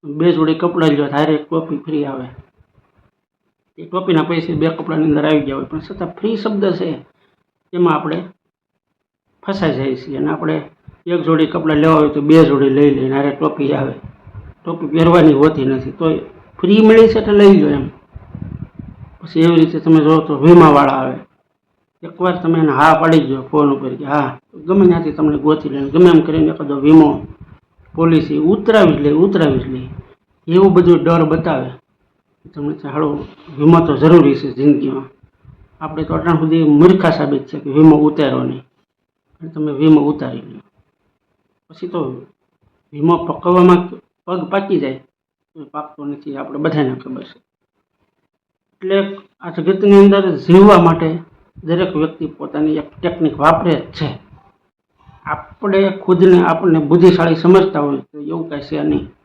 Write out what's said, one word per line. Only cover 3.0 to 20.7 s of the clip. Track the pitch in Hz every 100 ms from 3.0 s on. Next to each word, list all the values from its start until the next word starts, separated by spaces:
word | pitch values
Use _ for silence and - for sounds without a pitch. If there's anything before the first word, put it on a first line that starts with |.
| _ _ _ _ _ _ _ -
એ | 170
ટોપીના | 185 185 160
પૈસે | 170 170 165 156
બે | 160
કપડાની | 160 160 160
અંદર | 156 151 151
આવી | 151
ગયા | 135 135
હોય, | 139
પણ | 156
છતાં | - 196 180
ફ્રી | - 214 220
શબ્દ | 220 202 196
છે | 175 175 139 - _ _ _ _ _ _
એમાં | 180 175
આપણે | 151 165 170 180 _ _ _ _ _ _ _ _ _ _ _ -
ફસાઈ | 196 165 127
જઈએ | 135 127
છીએ. | - 139
અને | 147
આપણે | 160 160 156 147 _ - _ 175
એક | 170
જોડી | 160 160 156
કપડાં | 175 156 147
લેવા | 160 160
હોય | 147
તો | 147
બે | 143 165 147
જોડી | 139 139
લઈ | 135 143 131
લઈએ, | 131
હારે | 135 143
ટોપી | 139 156 - 139
આવે, | 139 135 135 - _ - - - _ -
ટોપી | 170 147
પહેરવાની | 156 165 175 156
હોતી | 139 151 156 135
નથી, | 131 127
તોય | - 160 160 - - _ -
ફ્રી | 180 208 220
મળી | 226 226
છે | 220
એટલે | 208 202
લઈ | 202 185
લો | 147
એમ. | 143 131 - _ - - - - - - - - - - _
પછી | - 160
એવી | 165 170
રીતે | 160 160
તમે | 160 160
જો | 151 160
તો | 151 143
વીમાવાળા | 151 175 160